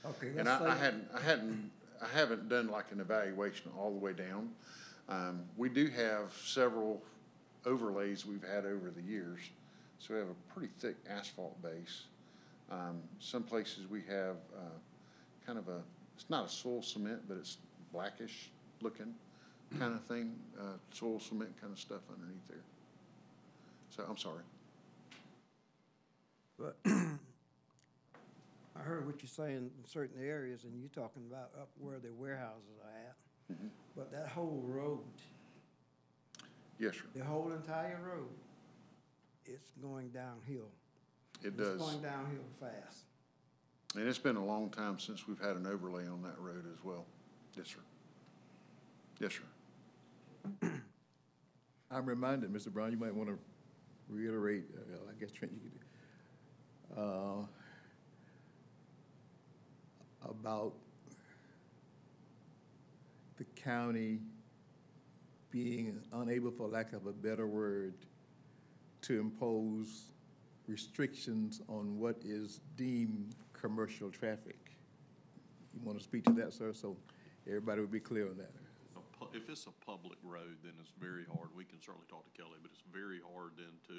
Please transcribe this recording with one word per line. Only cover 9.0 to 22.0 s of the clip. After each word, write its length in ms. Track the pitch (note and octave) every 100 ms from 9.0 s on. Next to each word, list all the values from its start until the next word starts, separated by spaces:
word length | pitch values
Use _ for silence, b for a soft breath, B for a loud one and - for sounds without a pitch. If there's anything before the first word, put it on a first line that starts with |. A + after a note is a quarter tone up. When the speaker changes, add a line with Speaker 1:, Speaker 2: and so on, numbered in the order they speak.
Speaker 2:
years, 380 | F2 G#2+ F2 F2 - - B B B -
so 160 | -
we 60 | A2
have 100 | F#2+
a 240 | F2+ -
pretty 180 | - G2 -
thick 160 | A#2+ F2+ -
asphalt 500 | G2+ G2 - F2 F2
base. 400 | E2+ E2 E2+ - - - B B B B -
Um, 320 | F2+ F2 F2 D#2+ -
some 240 | - B2
places 440 | A2+ A2+ G2+ - F#2+
we 120 | G#2+ F#2+
have, 280 | G2 F#2+ F2+ - G2
uh, 220 | F2 E2 - - B B B - -
kind 120 | A#2
of 100 | F#2
a, 140 | F2 E2+ - - -
it's 140 | -
not 160 | D#3 G2
a 40 |
soil 320 | - B2 B2
cement, 380 | A#2 G#2+ G#2 A#2 G2+
but 100 | F#2
it's 200 | D#2+ - - - -
blackish 600 | - G2 - A2+ - - - - -
looking 320 | A2+ - G#2+ A#2 - B B B - -
kind 140 | B2
of 100 | A#2 -
thing, 300 | A#2+ A#2 A#2 - G2+
uh, 140 | G2+ F#2 -
soil 280 | - A#2 A2
cement 400 | - G#2+ A2 -
kind 140 | G#2+
of 60 | G2
stuff 220 | - G#2